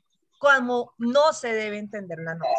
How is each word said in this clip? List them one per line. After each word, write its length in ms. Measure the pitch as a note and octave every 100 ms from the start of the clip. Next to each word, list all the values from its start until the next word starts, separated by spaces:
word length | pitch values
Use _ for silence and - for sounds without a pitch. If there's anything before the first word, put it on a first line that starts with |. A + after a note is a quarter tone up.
| _ _ _ _
como 560 | C#4+ C4+ B3 B3 A#3+ -
no 340 | A#3 C4+ D#4
se 200 | D4+ A#3+
debe 260 | A3 G#3+ G#3
entender 400 | G#3 G#3 F#3 E3
la 140 | E3
norma. 200 | E3 -